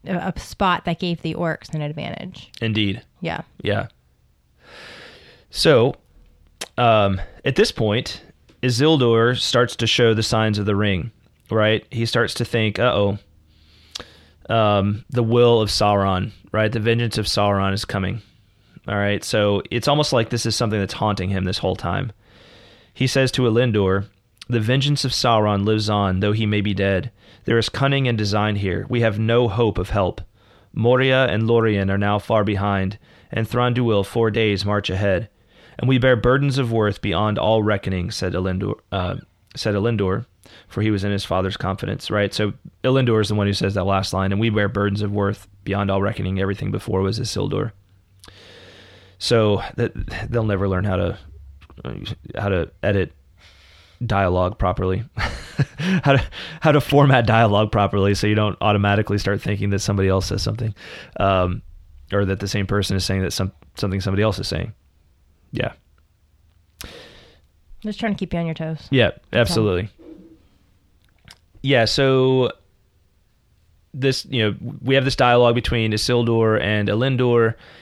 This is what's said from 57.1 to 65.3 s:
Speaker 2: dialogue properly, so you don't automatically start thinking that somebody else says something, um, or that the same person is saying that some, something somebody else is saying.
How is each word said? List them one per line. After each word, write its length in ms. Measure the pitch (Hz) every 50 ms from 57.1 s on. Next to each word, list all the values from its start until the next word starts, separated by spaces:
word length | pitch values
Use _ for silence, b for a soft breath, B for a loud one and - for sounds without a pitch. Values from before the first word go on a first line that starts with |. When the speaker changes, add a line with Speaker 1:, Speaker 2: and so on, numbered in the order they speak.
| 135 127 110
Speaker 2:
dialogue 460 | 113 113 113 117 107 101 101 107 104
properly, 460 | - 110 101 95 - 101 95 101 101
so 100 | 95 -
you 80 | 104 107
don't 240 | 107 107 104 101 -
automatically 580 | - 107 104 101 101 101 101 104 107 - 104 101
start 220 | - 98 101 98
thinking 300 | - - 107 101 104 101
that 80 | 101 95
somebody 300 | - - 98 98 98 95
else 180 | 92 95 92
says 160 | - 101 95
something, 320 | - 110 104 113 110 110 104 B B B B B B B B -
um, 420 | 98 98 98 92 90 90 90 - - - - - - - - - - -
or 120 | - 104 101
that 160 | 92 95 98
the 80 | 101 98
same 180 | - 104 98
person 300 | 92 101 104 95 - 95
is 80 | 95 90
saying 180 | - 95 95
that 100 | 92 87
some, 200 | - - 98 95 - _ - - _
something 240 | - - 98 92 98
somebody 240 | 92 95 95 98 104
else 160 | 110 92 -
is 80 | - -
saying. 240 | - 82 85 - - _ _ _ _ _ _ _ _ _ _ _